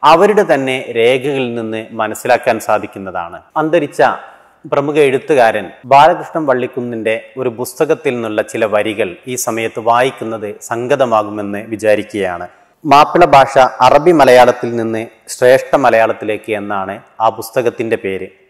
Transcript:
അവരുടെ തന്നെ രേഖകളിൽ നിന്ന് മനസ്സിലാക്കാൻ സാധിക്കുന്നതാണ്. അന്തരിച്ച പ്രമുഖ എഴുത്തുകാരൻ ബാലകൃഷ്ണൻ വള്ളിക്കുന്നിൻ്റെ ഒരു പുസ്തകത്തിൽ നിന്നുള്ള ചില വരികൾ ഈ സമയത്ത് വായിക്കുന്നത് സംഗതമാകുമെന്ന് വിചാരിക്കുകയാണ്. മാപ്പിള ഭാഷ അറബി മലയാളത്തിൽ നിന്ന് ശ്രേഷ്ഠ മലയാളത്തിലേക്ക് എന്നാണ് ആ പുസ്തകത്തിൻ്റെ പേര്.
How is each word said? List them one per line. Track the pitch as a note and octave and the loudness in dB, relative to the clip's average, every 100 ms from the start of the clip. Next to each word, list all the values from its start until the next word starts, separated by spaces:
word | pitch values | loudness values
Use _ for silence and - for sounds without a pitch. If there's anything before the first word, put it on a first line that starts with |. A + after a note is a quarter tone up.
അവരുടെ | C#3+ E3 G3+ G#3 | 6 4 4 2
തന്നെ | F3+ D3 C3 C3 B2 A#2 | 2 0 0 -6 -6 0
രേഖകളിൽ | A2+ C3 B2+ C#3 B2 A#2 | 2 2 -2 -4 -4 -6
നിന്ന് | A2 A2 A2 | -8 -8 -10
മനസ്സിലാക്കാൻ | A2 G#2+ G#2+ - A#2+ - A2+ | -6 -6 -6 -2 0 0 -4
സാധിക്കുന്നതാണ്. | - G#2+ G#2 - F#2+ F2+ E2+ F2 _ - | -2 -2 -2 -12 -12 -10 -10 -14 _ -4
അന്തരിച്ച | D#3 E3+ C#3+ C#3+ C3+ G2 - - _ _ D3+ | 0 0 -2 0 0 0 -10 -20 _ _ -6
പ്രമുഖ | C#3 C#3+ D3+ | -4 -2 2
എഴുത്തുകാരൻ | C#3+ C3 - D3+ A2+ G#2+ F2+ - B2 | 2 0 0 2 2 2 -6 -16 2
ബാലകൃഷ്ണൻ | C3+ D#3 F3 D#3 E3+ D3+ | 6 6 4 -4 -6 -2
വള്ളിക്കുന്നിൻ്റെ | B2+ B2 - B2 A#2 A2 A2 - - | -2 -2 -8 -8 -6 -4 -4 -8 -8
ഒരു | B2+ | -8
പുസ്തകത്തിൽ | A2+ B2 - D3+ D3+ C#3+ B2 | -6 -12 -4 -2 0 -2 -4
നിന്നുള്ള | A2+ G#2+ | -4 -4
ചില | G#2+ A2+ A2 | -4 -4 -2
വരികൾ | G#2 G#2 G#2 G2+ F2 - | 0 -2 -4 -6 -6 -12
ഈ | B2+ | -8
സമയത്ത് | - A2+ A2+ A2+ | -6 -4 -6 -6
വായിക്കുന്നത് | A2+ A#2 C3 A#2+ A2+ A2 G#2 - | 0 2 0 -2 -10 -8 -10 -12
സംഗതമാകുമെന്ന് | - A#2 B2 C3+ C3 A2+ G#2 G#2 G#2 G2+ A2+ | -10 -8 -2 0 2 0 -2 -6 -8 -8 -10
വിചാരിക്കുകയാണ്. | A2 G#2+ G#2 G2 G#2+ F#2 F2 F2+ _ _ _ | -6 0 0 -2 -6 -6 -6 -12 _ _ _
മാപ്പിള | D#3 C#3+ D3+ F3 E3+ | 2 4 4 4 4
ഭാഷ | C#3+ C3 - B2+ - | 6 4 4 2 4
അറബി | B2+ C#3 D#3 | 4 4 4
മലയാളത്തിൽ | E3+ C3 B2 B2 A#2+ B2 A#2 | 4 6 6 6 2 -4 -6
നിന്ന് | A2+ A2 A#2 _ _ | -6 -6 -8 _ _
ശ്രേഷ്ഠ | - B2+ C3 B2+ D3+ | 0 4 4 2 0
മലയാളത്തിലേക്ക് | C3 A2+ A2+ A2 G#2+ G#2 - | 2 4 2 -2 -6 -8 -6
എന്നാണ് | G#2+ G2+ G2+ F#2+ G2 _ _ | -8 -6 -6 -6 -10 _ _
ആ | A2 | -2
പുസ്തകത്തിൻ്റെ | A2+ A2 - A#2+ - A2+ A2 | -2 -8 -4 -4 -4 -4 -4
പേര്. | G2+ F#2+ F#2 _ _ | -4 -8 -10 _ _